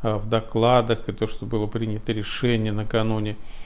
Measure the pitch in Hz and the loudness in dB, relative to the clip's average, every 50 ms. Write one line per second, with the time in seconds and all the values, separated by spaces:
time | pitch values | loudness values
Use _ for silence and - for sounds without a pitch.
0 | - 117 107 104 101 110 113 113 113 - - 113 113 120 123 123 117 117 117 - | -2 -2 0 0 -2 0 0 0 0 0 0 4 4 6 6 6 6 4 0 -2
1 | - - 107 - 110 107 - - 107 110 117 107 107 107 - 113 113 110 104 104 | -2 -6 -4 -2 -2 -4 -4 -4 -6 -4 -2 -2 -2 -2 -2 -2 -2 -2 -4 -4
2 | - - 113 110 101 - - - - 120 120 110 110 110 104 104 107 - - 113 | -2 -2 -2 -2 -2 -4 -4 0 0 2 2 2 2 0 0 -2 -2 0 2 2
3 | 110 113 110 110 107 107 107 - - - - - - | 2 2 2 0 0 -2 -4 -4 -6 -8 -8 -8 -8